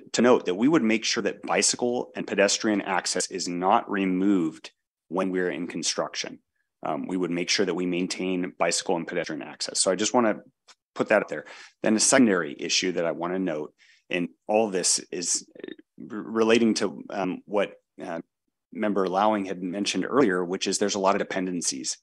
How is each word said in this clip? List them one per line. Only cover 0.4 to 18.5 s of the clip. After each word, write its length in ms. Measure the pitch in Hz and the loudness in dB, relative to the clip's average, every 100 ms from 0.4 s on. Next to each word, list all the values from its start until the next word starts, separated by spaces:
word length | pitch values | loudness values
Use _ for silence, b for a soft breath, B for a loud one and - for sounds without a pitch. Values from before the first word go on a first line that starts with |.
| - | 2
that 100 | 90 | 0
we 120 | 131 | 2
would 140 | 160 | 4
make 220 | 110 110 | 4 2
sure 180 | - 120 | 0 -2
that 200 | 101 - | -2 -4
bicycle 680 | - 90 - - 123 123 123 - | -2 0 2 0 -2 -2 -4 -8
and 100 | - | -4
pedestrian 560 | 101 101 - 110 104 | 2 4 4 2 0
access 480 | - 90 - 92 - | 0 -2 -2 -4 -4
is 180 | 95 90 | -6 -4
not 420 | 87 92 113 - | -2 2 2 2
removed 840 | 101 95 90 101 95 80 76 - - _ _ _ | 0 0 2 4 4 2 -4 -14 -20 _ _ _
when 200 | 87 95 | -4 -2
we're 220 | 92 90 | 0 -2
in 160 | 87 87 | -2 -6
construction. 720 | 85 78 - 76 - - - _ _ _ _ | -6 -4 -4 -4 -6 -10 -12 _ _ _ _
Um, 240 | - 76 - | -6 -6 -4
we 100 | 92 | -2
would 140 | 87 | -2
make 180 | 87 87 | -2 -2
sure 160 | - 92 | 0 0
that 80 | |
we 120 | 87 90 | 0 -2
maintain 680 | 87 92 - 92 92 92 - | 0 -2 -2 -2 -2 -4 0
bicycle 380 | 85 - - 87 | 0 0 0 -2
and 120 | 80 | -2
pedestrian 340 | 87 80 76 | -4 -4 -6
access. 380 | 78 - - - | -10 -10 -6 -2
So 120 | 95 | 0
I 40 | 92 | 2
just 180 | 107 | 2
wanna 240 | 127 113 - - _ _ _ _ - | 2 2 0 -6 _ _ _ _ -6
put 140 | 123 | 2
that 120 | 104 | 2
out 80 | 92 | 2
there. 160 | 76 B B B _ | -4 B B B _
Then 120 | - 107 | 0 2
a 40 | |
secondary 560 | - 135 117 92 73 57 | 4 6 6 4 0 -6
issue 360 | 80 - 92 | -4 0 0
that 120 | 87 82 | 0 -2
I 60 | |
wanna 280 | 78 87 92 | -2 -4 -2
note 340 | 92 76 76 b b b _ | -2 -4 -6 b b b _
in 200 | 87 87 - - | -4 -4 -6 0
all 220 | 107 110 | 2 2
this 300 | 92 82 - - | 2 0 0 -4
is, 340 | 90 85 - - - | -6 -4 -4 -6 -16
uh, 100 | - - _ - - | -16 -16 _ -20 -12
r-, 100 | 104 | -10
relating 520 | - 113 110 117 113 107 | -4 0 4 6 4 2
to, 280 | 101 - - | -2 -4 -8
um, 320 | 101 90 90 - | -4 -4 -4 -4
what, 280 | 101 90 - _ - | -2 -2 -4 _ -14
uh, 180 | 90 82 - _ _ | -10 -10 -12 _ _